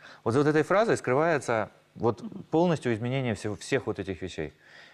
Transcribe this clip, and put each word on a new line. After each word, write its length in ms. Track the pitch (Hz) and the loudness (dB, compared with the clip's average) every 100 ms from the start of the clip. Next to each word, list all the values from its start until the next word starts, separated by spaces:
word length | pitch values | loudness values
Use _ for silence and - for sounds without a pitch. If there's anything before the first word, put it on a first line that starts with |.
| - - | -20 -6
Вот 80 | 113 | 0
за 40 | 120 | 2
вот 40 | 147 | 4
этой 160 | 156 | 4
фразой 340 | 147 185 226 127 | 4 4 4 2
скрывается 720 | - 131 165 147 120 113 98 _ _ | 2 2 2 0 0 -2 -2 _ _
вот 280 | - 113 110 117 - - | -2 -2 -2 -6 -14 -2
полностью 420 | 160 180 151 123 | 2 2 2 -2
изменение 420 | 110 120 135 127 | -2 -2 -2 -2
всего, 200 | 101 107 | -4 -6
всех 320 | 98 - 135 - | -8 -2 -2 -2
вот 120 | 104 | -6
этих 240 | 95 92 | -6 -6
вещей. 300 | 92 - 76 - - - - | -8 -8 -10 -12 -20 -20 -20